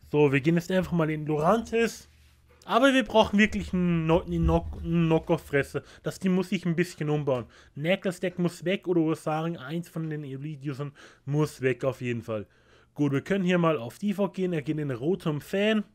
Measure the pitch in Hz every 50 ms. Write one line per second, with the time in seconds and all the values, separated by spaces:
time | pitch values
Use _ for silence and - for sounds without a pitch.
0 | - - - 147 151 143 135 139 127 160 165 175 165 - 185 185 180 143 170 170
1 | 160 151 156 151 151 147 156 147 151 170 202 233 226 - 226 226 233 220 220 -
2 | - - - _ - - - _ _ _ - _ - - 180 233 262 277 254 262
3 | 240 - - 220 214 - - 202 214 208 - 208 180 - - 180 180 175 170 165
4 | 160 160 160 180 185 170 175 170 165 160 165 165 - - - - - 170 165 170
5 | 165 160 160 160 165 - 170 147 - - - 143 135 - - 143 - - - -
6 | _ 156 147 - - 190 180 185 185 185 208 180 - 175 165 151 175 175 - -
7 | 156 151 151 151 147 139 131 123 113 - - - - - _ - 147 165 190 190
8 | - 202 175 - - 185 180 - 175 170 170 - 151 170 190 202 - 170 180 170
9 | 160 156 160 147 - 165 151 156 160 170 170 - 131 131 156 170 170 - - 170
10 | 160 160 156 151 151 135 131 135 139 156 156 139 131 151 139 120 147 143 - -
11 | - - - _ _ - 143 147 156 147 - - 127 131 127 123 - 135 123 -
12 | 127 120 120 117 107 - 113 107 98 _ _ _ _ _ _ _ _ _ _ -
13 | 147 143 135 139 131 - 190 202 190 175 185 175 170 165 160 135 117 117 - -
14 | - 208 196 175 208 180 - - 185 180 180 160 127 156 151 156 151 139 131 110
15 | 123 156 190 180 - 165 151 143 - - - 196 202 214 220 214 202 _ _